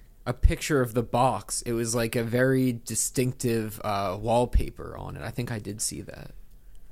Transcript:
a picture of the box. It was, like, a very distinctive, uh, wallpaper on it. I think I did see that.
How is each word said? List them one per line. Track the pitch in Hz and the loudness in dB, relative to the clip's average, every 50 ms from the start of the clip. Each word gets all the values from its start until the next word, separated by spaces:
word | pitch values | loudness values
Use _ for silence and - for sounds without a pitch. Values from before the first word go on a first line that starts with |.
| - - - - - | -18 -20 -18 -10 -6
a | 120 117 | -6 0
picture | - - - 165 - - - 156 135 | 4 6 6 6 4 0 2 2 2
of | 123 113 110 | 2 2 0
the | 123 | -2
box. | 113 - - 120 135 127 107 101 - - - - - | -2 2 2 4 4 4 2 0 -4 -6 -8 -6 -4
It | 120 117 | -2 -2
was, | 113 120 113 117 | -2 0 0 0
like, | 120 117 113 - | 0 0 0 0
a | 120 117 | -2 -2
very | 113 117 123 131 135 135 131 131 127 | 0 2 4 4 6 6 4 4 2
distinctive, | 120 113 - - 113 - - - - 127 127 127 127 - - 123 113 113 107 107 104 - - | 0 -2 -4 -4 -2 -2 -2 -2 0 0 0 0 0 0 0 0 2 2 0 -2 -6 -6 -4
uh, | 107 101 98 101 92 90 101 | -2 -2 0 -2 -2 -4 -2
wallpaper | 107 117 117 120 123 113 - - - - - - - - - | 0 2 4 4 4 4 4 2 2 2 -6 -10 -12 -12 -10
on | - 95 92 92 | -10 -10 -10 -10
it. | 92 - | -8 -8
I | 113 | -8
think | - 127 120 117 | -4 -4 -4 -4
I | 117 | -4
did | 104 101 98 104 107 | -6 -6 -8 -6 -6
see | - - - 73 | -6 -6 -6 -8
that. | 98 - - - - - - - - - - - - - - - - - | -10 -12 -12 -14 -14 -14 -14 -16 -16 -18 -18 -20 -20 -18 -16 -16 -16 -16